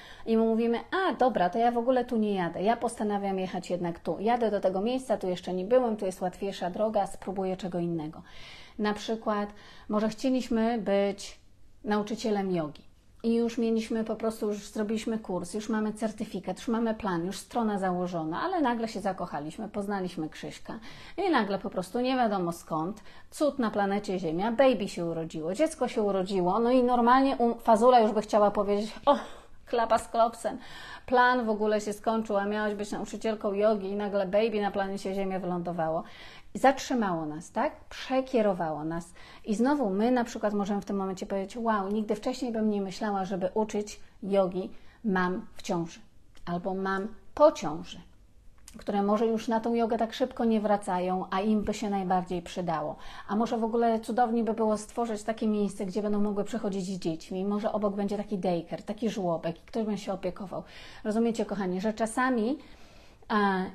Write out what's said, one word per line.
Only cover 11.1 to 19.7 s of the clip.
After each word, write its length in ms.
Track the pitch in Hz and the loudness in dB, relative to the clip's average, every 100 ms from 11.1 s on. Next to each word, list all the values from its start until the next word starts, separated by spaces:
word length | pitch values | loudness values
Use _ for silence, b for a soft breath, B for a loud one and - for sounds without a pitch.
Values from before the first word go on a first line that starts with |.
| 196 - - - - - - | -2 -10 -16 -20 -20 -20 -8
nauczycielem 680 | - 208 208 226 - 208 196 | -2 0 0 -2 0 0 0
jogi. 420 | 175 151 - - - - - | 0 -2 -6 -20 -20 -20 -4
I 100 | 233 | 0
już 240 | 233 233 226 | 2 2 0
mieliśmy 460 | 226 226 220 226 | 2 2 0 -2
po 120 | 220 220 | -2 -2
prostu, 320 | 220 214 214 | -2 -2 -2
już 220 | 208 - | -2 -6
zrobiliśmy 480 | - 208 220 233 220 | -4 -2 -2 -2 -4
kurs, 360 | - 180 180 | -2 -4 -4
już 140 | 214 220 | -6 -2
mamy 240 | 220 214 | -2 -2
certyfikat, 640 | 214 220 - 220 190 - 185 | -2 -4 -4 -6 -6 -6 -6
już 100 | - | -2
mamy 260 | 226 226 | 0 0
plan, 320 | 220 202 170 175 | 0 -2 0 -2
już 120 | 202 | -6
strona 400 | - 240 220 202 | -4 0 0 0
założona, 640 | 190 180 180 175 156 175 | 0 0 -2 -2 -2 -2
ale 180 | 330 370 | -2 2
nagle 280 | 269 233 220 | 2 2 -2
się 120 | 208 | -2
zakochaliśmy, 680 | 196 185 180 151 151 190 | -4 -2 -4 -6 -8 -8
poznaliśmy 600 | 208 | -8